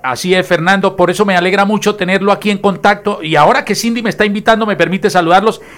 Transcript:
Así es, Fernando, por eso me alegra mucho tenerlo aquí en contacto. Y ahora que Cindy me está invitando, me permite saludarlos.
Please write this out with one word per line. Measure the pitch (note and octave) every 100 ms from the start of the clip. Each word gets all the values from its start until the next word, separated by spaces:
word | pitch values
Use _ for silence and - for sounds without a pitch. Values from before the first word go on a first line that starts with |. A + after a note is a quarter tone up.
Así | C3 B2 F#3
es, | F#3 F#3
Fernando, | F3 E3+ G3 F#3+ F#3+
por | F3+
eso | F3+
me | G3+ F#3
alegra | F3 G3
mucho | G3+ G#3 G#3 G#3
tenerlo | F#3 F#3+ G3
aquí | G3 G#3
en | G3
contacto. | G3+ E3+ G3+ G3+ G#3 G3+
Y | D#3+ D#3
ahora | D3+ B3
que | -
Cindy | G3+ A#3 A#3
me | A3+
está | D3+
invitando, | G#3 G#3 - A3
me | A3 F#3+
permite | E3 F#3 G#3
saludarlos. | F3+ E3 F3+ G#3+ G#3+ -